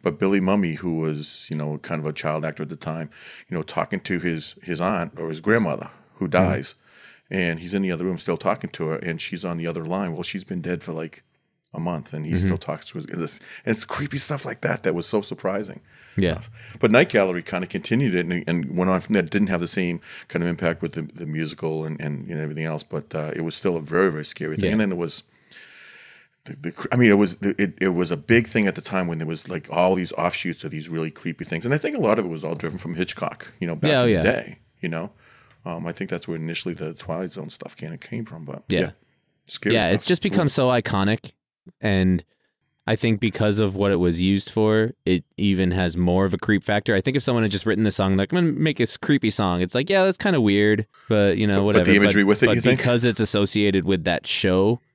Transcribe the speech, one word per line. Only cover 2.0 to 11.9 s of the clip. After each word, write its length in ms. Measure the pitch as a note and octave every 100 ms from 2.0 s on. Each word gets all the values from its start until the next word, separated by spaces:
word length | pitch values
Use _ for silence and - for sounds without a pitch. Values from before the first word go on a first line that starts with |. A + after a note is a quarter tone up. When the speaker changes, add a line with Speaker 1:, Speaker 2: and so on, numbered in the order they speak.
Speaker 1:
of 60 | D2+
a 60 |
child 300 | D2+ D#2+ D#2
actor 200 | D#2 D2+
at 60 | D2+
the 60 | D#2
time, 360 | - D#2+ D#2 - - - -
you 60 | E2+
know, 60 |
talking 380 | D#2 - E2+ F#2+
to 200 | - F2+
his, 360 | F2 D#2+ - -
his 180 | - D#2+
aunt 380 | F2+ F#2+ E2+ D2
or 80 | D#2+
his 120 | D#2
grandmother 480 | D#2+ A#2 F#2 C2+ - - _ _
who 100 | F#2
Speaker 2:
Mm-hmm. 60 |
Speaker 1:
dies, 440 | F2+ F#2 C#2 C#2 - _ - - - _
and 300 | F#2+ F2 E2
he's 120 | F2
in 80 | G2
the 100 | F#2+
other 100 | E2
room 140 | F2+ F2
still 180 | - E2
talking 340 | - G#2+ E2+
to 160 | - D#2+
her, 80 | D#2+
and 240 | E2+ D#2+
she's 240 | - F2 F#2
on 120 | E2+
the 80 | E2
other 200 | E2 D#2+
line. 260 | F#2 F#2+
Well, 100 | D#2+
she's 200 | F2+ G2
been 160 | - F#2
dead 240 | D#2+ F2
for, 80 | -
like, 320 | D#2+ D#2+ - _ _ _ _ _
a 60 | E2
month, 340 | E2